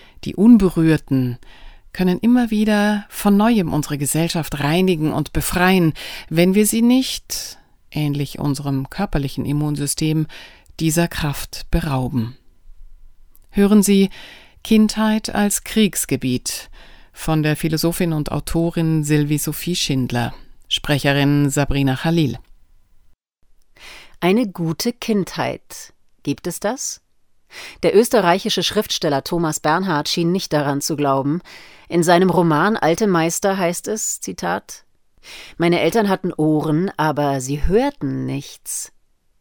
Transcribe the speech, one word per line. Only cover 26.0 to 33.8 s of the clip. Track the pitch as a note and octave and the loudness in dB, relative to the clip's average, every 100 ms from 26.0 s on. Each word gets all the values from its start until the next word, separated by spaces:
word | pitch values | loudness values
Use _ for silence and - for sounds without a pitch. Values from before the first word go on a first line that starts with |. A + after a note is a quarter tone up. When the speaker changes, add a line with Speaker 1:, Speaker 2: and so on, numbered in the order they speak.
| _ _ | _ _
Speaker 2:
Gibt | - C3+ - | -6 -6 -6
es | E3+ | -6
das? | G3+ B3+ - - _ _ _ _ _ - - - | -6 -6 -8 -10 _ _ _ _ _ -20 -20 -4
Der | F3 F3+ | 2 4
österreichische | A#3 A#3+ F3+ F3+ A3 - | 4 4 4 2 0 -2
Schriftsteller | E3+ G3+ G#3+ - E3 C#3 | -2 -2 -4 -4 -2 -2
Thomas | - F3 E3 D3+ | -2 -2 -2 -2
Bernhard | D#3 E3 F#3+ D3+ D3 | 0 0 0 -2 -2
schien | - E3 | -2 0
nicht | F#3 - | -2 -2
daran | D3+ C#3+ C#3 | -2 0 -2
zu | - D3 | -4 -2
glauben. | C#3+ C3+ C3+ D#3+ - - - - - | 0 0 0 -4 -8 -20 -20 -20 -4
In | E3 | 0
seinem | E3+ F3 F#3 | 4 4 4
Roman | F3 E3+ D3 F#3 A3 | 4 2 2 2 0
Alte | D3+ E3 A3 | 0 2 2
Meister | F3 E3 - G3+ G3 | 2 0 0 -2 0
heißt | F3 F3 | -2 -4